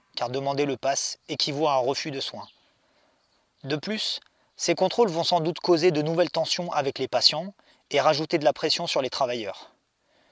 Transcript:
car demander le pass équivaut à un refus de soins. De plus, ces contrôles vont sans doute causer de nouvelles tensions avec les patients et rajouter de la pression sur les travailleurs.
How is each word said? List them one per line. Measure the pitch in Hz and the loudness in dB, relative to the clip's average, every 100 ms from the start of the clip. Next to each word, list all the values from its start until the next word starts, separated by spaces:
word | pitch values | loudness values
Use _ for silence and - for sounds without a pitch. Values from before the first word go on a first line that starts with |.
| _ - | _ -6
car | 120 | -4
demander | 135 139 139 | -2 -2 0
le | 143 127 | 0 0
pass | 135 139 - - - | -2 -2 -4 -8 -8
équivaut | 147 - 143 156 | -4 -2 0 2
à | |
un | 135 | 2
refus | 123 135 160 | 2 -2 -4
de | 135 | -6
soins. | - 107 101 _ _ _ _ _ _ _ _ _ _ _ 135 | -8 -10 -14 _ _ _ _ _ _ _ _ _ _ _ -6
De | 151 | -6
plus, | 196 214 - - _ _ _ - | -4 -4 -4 -6 _ _ _ -6
ces | - 165 | 0 2
contrôles | 185 - 220 | 2 2 2
vont | 160 160 | 2 0
sans | 175 | 0
doute | 160 156 | 0 -2
causer | - 170 180 | 2 4 4
de | 151 | 2
nouvelles | 151 165 165 | 0 2 0
tensions | 165 160 - 175 | 0 -2 -4 -2
avec | 156 139 - | -2 -2 -2
les | 131 | -2
patients | 120 - - 294 - _ _ - | 2 2 2 -8 -12 _ _ -2
et | 139 | 2
rajouter | 139 147 156 165 | 4 2 2 2
de | 147 | 2
la | |
pression | - 156 - 170 | 2 0 0 0
sur | 151 | 0
les | 131 | 0
travailleurs. | - 127 117 101 - - _ _ _ _ _ _ | -2 -2 -2 -6 -10 -14 _ _ _ _ _ _